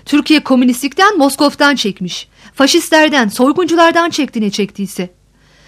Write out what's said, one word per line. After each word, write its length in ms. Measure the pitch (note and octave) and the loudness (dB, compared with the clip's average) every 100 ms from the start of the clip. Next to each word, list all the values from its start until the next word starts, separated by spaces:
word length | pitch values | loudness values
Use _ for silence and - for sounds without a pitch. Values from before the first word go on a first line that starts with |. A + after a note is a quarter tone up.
| - | -2
Türkiye 340 | D4 - D4+ | -2 2 0
komünistlikten, 720 | - B3+ B3+ A#3+ C#4 - G4+ F#4+ | 2 2 2 0 -4 0 2 2
Moskov'tan 580 | C4+ C4+ C#4+ - C#4+ C4+ | 0 2 -2 2 0 0
çekmiş. 520 | G3+ - F3+ - - _ - | -4 -6 -10 -12 -16 _ -12
Faşistlerden, 760 | - C#4 E4 - D#4 D#4 C#4+ A3 | -2 0 0 2 2 2 2 0
soygunculardan 840 | A#3 B3+ F4 E4 E4+ E4+ E4 E4+ | 0 0 0 0 2 2 2 -2
çekti 320 | - C4 A3+ | -2 -4 -4
ne 80 | G#3+ | -4
çektiyse." 600 | G#3 G3 - F#3+ - F3+ _ _ _ _ _ | -4 -6 -6 -10 -8 -10 _ _ _ _ _